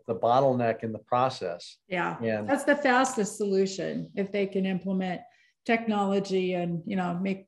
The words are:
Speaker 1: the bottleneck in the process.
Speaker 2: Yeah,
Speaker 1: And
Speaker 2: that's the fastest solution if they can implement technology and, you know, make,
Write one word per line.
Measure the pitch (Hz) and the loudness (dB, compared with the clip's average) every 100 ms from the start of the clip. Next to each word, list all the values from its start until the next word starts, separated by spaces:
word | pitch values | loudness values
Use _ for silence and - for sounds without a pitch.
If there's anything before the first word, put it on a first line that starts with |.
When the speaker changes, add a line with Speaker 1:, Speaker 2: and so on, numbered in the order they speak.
| - | -6
Speaker 1:
the | - | 0
bottleneck | 117 127 139 123 113 113 | 4 4 4 2 0 0
in | 113 | -4
the | 107 | -8
process. | - 123 131 123 90 85 - - _ | -2 2 2 0 -6 -8 -12 -20 _
Speaker 2:
Yeah, | 180 170 170 | -4 -4 -2
Speaker 1:
And | 160 107 214 | -2 0 0
Speaker 2:
that's | 277 294 | 0 2
the | 285 | 2
fastest | 262 247 262 233 190 - | 4 4 2 0 -4 -2
solution | 202 190 190 - 160 156 165 202 | 0 2 2 0 -4 -4 -6 -6
if | 190 | -4
they | 202 196 | -2 -2
can | 190 190 | 0 0
implement | 185 190 190 185 175 - _ _ _ - | -2 -2 -2 -2 -4 -10 _ _ _ 0
technology | 226 226 208 196 196 190 190 185 180 | 0 2 0 2 0 0 0 0 0
and, | 175 170 - | -2 -4 -4
you | 190 | -2
know, | 175 175 | -2 -2
make, | 190 196 | -2 -4